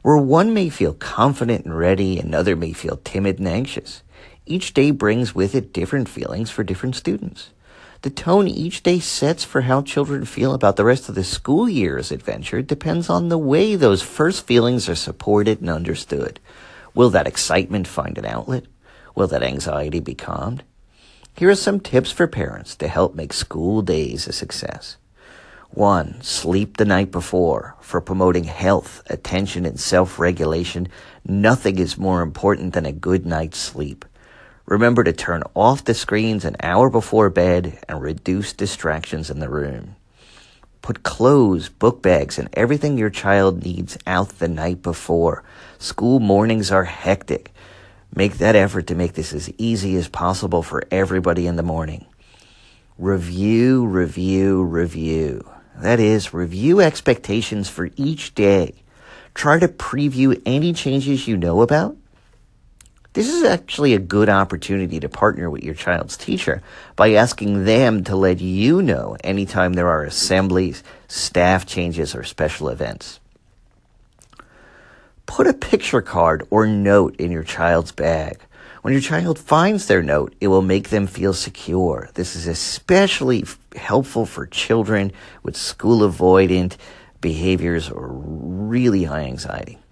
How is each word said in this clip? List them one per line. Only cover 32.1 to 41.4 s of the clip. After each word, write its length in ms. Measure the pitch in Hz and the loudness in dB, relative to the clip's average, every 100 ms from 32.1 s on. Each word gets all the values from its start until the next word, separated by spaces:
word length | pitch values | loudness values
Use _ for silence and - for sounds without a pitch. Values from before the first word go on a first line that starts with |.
| 90 | 0
important 520 | 82 - 98 101 90 | -2 0 0 0 -2
than 120 | 87 | -4
a 60 | 78 | -4
good 340 | 78 90 92 | -6 -2 0
night's 320 | 85 80 82 - | 0 -4 -6 -8
sleep. 460 | - - 73 - - _ _ - - _ | -12 -8 -10 -10 -20 _ _ -20 -20 _
Remember 360 | - 101 120 120 | -2 4 4 4
to 80 | 123 | 2
turn 300 | 85 - 85 - | -2 -4 -6 -4
off 300 | - 110 139 | 2 4 4
the 80 | - | -2
screens 500 | 113 - 107 113 107 | -4 -2 -2 0 -2
an 140 | - - | -4 -6
hour 280 | 82 92 131 | 0 4 4
before 400 | 113 - 110 101 | 2 2 2 4
bed 500 | 90 90 87 90 - - | 4 2 2 0 -10 -12
and 140 | 78 | -10
reduce 500 | 78 78 - 95 101 | -8 -6 -6 -6 -8
distractions 800 | - 101 - 80 78 - 78 76 | -8 -8 -4 -4 -4 -6 -10 -8
in 100 | 71 | -8
the 100 | 69 | -6
room. 460 | 73 71 64 92 98 _ _ _ - _ _ _ _ | -6 -6 -8 -14 -20 _ _ _ -20 _ _ _ _
Put 220 | - - | -10 -6
clothes, 640 | - - 120 143 | -8 2 6 6